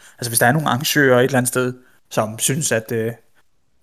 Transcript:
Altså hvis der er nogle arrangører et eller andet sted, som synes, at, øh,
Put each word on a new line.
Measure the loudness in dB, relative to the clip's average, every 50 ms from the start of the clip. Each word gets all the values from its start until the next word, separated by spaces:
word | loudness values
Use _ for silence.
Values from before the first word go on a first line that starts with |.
| -18 -20 -14 -10
Altså | -8 -4
hvis | 0 2
der | 4
er | 4
nogle | 4 2 0 0
arrangører | -2 -2 -2 -2 0 2 4 4 4 4
et | 4
eller | 2 2 0
andet | 0 0
sted, | -2 -2 -2 -2 -4 -8 _ _ _ _ _ _
som | -4 -4 -4 -4 -4 -6
synes, | -4 -4 -2 -2 -2 -2
at, | -2 -2 -2 -4
øh, | -4 -4 -4 -4 -6 -10 _ _ _ _ _ _ _ _ _ _ _ _